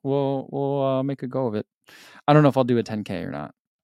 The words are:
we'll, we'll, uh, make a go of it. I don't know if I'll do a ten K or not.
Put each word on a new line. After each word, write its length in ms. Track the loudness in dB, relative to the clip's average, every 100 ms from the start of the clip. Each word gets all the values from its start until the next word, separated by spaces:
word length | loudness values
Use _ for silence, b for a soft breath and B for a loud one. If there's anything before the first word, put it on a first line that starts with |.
we'll, 460 | -4 -2 -2 -4 -6
we'll, 320 | -6 -4 -2
uh, 220 | -2 -2
make 200 | -4 -6
a 40 | -8
go 180 | -4 -4
of 100 | -4
it. 100 | -8 _ _ B B B B
I 60 |
don't 80 | 6
know 80 | 6
if 60 | 4
I'll 80 |
do 140 | 2 0
a 60 |
ten 200 | 0 -6
K 200 | -6 -8
or 80 | -8
not. 220 | -10 -12 _ _ _